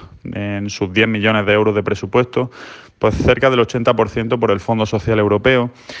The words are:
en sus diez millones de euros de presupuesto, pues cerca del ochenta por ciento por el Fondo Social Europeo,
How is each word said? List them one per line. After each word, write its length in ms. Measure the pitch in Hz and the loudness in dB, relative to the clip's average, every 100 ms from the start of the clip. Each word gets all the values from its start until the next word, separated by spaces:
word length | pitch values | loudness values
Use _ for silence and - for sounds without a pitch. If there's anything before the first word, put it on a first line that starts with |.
| - - | -20 -18
en 460 | - - 101 101 101 | -12 -8 -6 -6 -6
sus 240 | - 98 | -6 -4
diez 160 | 98 110 | 0 0
millones 380 | 107 104 110 101 | 2 2 2 2
de 80 | |
euros 200 | 104 107 | 2 4
de 80 | 104 | 0
presupuesto, 680 | 98 101 92 120 123 - 127 - - - - _ | -2 -4 -2 -2 0 -2 -4 -8 -20 -20 -20 _
pues 160 | 110 | -2
cerca 340 | - - 123 135 | 0 2 4 2
del 120 | 127 | 2
ochenta 340 | 113 123 117 | 0 0 0
por 160 | 113 110 | 2 0
ciento 280 | 117 113 120 | -2 -4 -2
por 120 | 113 | 0
el 100 | 98 | 0
Fondo 240 | - 113 | -2 -2
Social 340 | 107 110 113 110 | 0 -2 0 0
Europeo, 520 | 104 104 127 131 120 - - - | 2 2 2 2 0 -6 -18 -18